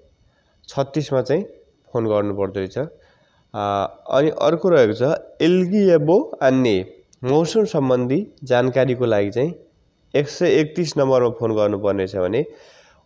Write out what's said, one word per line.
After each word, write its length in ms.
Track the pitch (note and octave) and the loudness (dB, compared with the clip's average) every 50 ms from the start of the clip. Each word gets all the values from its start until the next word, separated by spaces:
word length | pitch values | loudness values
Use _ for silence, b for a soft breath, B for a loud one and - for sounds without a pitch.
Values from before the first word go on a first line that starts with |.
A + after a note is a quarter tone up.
| _ _ _ _ _ _ _ _ _ _ _ _ _ - | _ _ _ _ _ _ _ _ _ _ _ _ _ -8
छत्तिसमा 540 | - - C#3 C3+ - D#3 C#3+ - C#3 C3 | -6 -6 -6 -4 -4 -6 -4 -2 -2 -2
चाहिँ 220 | B2+ - C#3 F3 G#3+ - - - _ _ _ _ _ _ - | 0 0 -2 -2 -2 -6 -14 -20 _ _ _ _ _ _ -6
फोन 140 | B2 A2+ A2 | -4 -2 0
गर्नुपर्दो 520 | G#2+ G#2 G2+ G#2 G2 G2+ G2 F#2+ G2 G2+ | 0 0 0 -2 -4 -4 -4 -4 -4 -6
रहेछ। 180 | F#2+ F#2 - B2 | -8 -6 -6 -8
अ, 120 | C#3+ E3 - b b b b b b b b b b b - G#2+ G2+ G2+ G2+ G2 G2 - - - - - | -10 -10 -12 b b b b b b b b b b b -10 -6 -4 -4 -2 -2 -4 -4 -8 -12 -8 -2
अनि 180 | - C#3 D3+ D#3+ | 0 0 2 0
अर्को 400 | - - - C#3+ E3 D#3+ - F#3+ | 0 0 0 0 0 0 0 2
रहेको 240 | F3 C#3+ A#2+ G#2 G#2+ | 4 4 4 4 2
छ 260 | A2 B2 C#3+ E3 - - - - - | 0 -2 -2 -2 -4 -6 -12 -6 -2
एल्गिएबो 1000 | D3+ E3+ F3+ F#3 F#3 F3 G3 G#3+ G3+ F#3 E3+ D#3+ D3 D3+ F3 A3+ D#4+ - - - C#3+ | 0 2 2 2 2 0 2 2 4 4 4 4 4 4 2 2 2 -2 -4 0 0
आन्ने 500 | C3 C3 C3 B2+ A#2+ G#2 F#2 F#2 - - - _ _ _ _ - | 2 2 2 2 2 0 0 -2 -4 -10 -20 _ _ _ _ -4
मौसम 420 | B2+ C#3 D#3 E3+ E3+ - A3+ G#3 | 0 0 0 0 0 0 0 0
सम्बन्धी 640 | - - D#3 C#3 C3 B2+ B2 B2 B2 C3 F3 G#3 - - _ C#3 | 0 0 -2 0 2 0 0 0 0 -2 -2 -4 -6 -12 _ -4
जानकारीको 640 | B2+ B2 B2 B2+ C3 B2+ C3+ B2+ C3 B2 A#2+ B2 | 0 2 2 2 2 2 2 0 0 0 0 0
लागि 240 | A#2 A2 G#2 G2+ G2+ | 0 2 0 0 0
चाहिँ 260 | G2 A#2 C3+ E3+ E3+ - - _ _ _ _ _ _ _ _ _ - | -2 -2 -4 -4 -4 -10 -18 _ _ _ _ _ _ _ _ _ -2
एक 140 | - D3 C#3+ | -2 -2 -2
सय 300 | - - F3+ E3 G#2 C#3+ | -4 -2 0 2 2 2
एकतिस 380 | D#3 D3+ - F3+ F3 D3 - D3+ | 0 0 -2 -4 -6 -4 -2 0
नम्बरमा 320 | C#3 C3 C3 B2+ B2 A#2 | 2 2 4 2 2 0
फोन 260 | A2+ - A#2 A2+ A2+ | 0 -2 -4 -2 0
गर्नुपर्ने 520 | G#2+ G#2 G#2 G#2 G2 G#2+ G2+ G2 G2 F#2+ F#2 | 0 0 0 0 0 -2 -2 0 0 -2 -4
छ 80 | G2+ | -2
भने 300 | G2 F2+ F2+ G#2 B2 D#3+ B B B B B B B B B B B B | -4 -2 -2 -2 -2 -4 B B B B B B B B B B B B